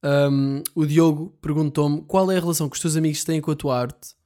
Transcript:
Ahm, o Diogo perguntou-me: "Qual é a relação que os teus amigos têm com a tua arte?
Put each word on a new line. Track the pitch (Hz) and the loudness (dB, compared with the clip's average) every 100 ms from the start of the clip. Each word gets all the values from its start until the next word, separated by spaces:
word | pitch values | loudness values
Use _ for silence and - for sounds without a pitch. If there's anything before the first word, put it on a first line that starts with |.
Ahm, | 147 143 143 139 139 139 - | 2 2 4 2 0 -2 -6
o | - 151 | -2 2
Diogo | 151 165 151 170 _ | 4 4 2 -6 _
perguntou-me: | - 151 151 143 147 147 | -4 -2 0 0 0 0
"Qual | - 190 190 | 0 0 2
é | 190 | 0
a | |
relação | 170 160 151 | 0 -2 -4
que | - | -4
os | |
teus | 170 156 | -2 0
amigos | 160 147 | 0 -2
têm | - 160 | -4 -4
com | 151 | -2
a | 151 | -4
tua | 147 123 | -2 -2
arte? | 123 - - _ | -4 -8 -20 _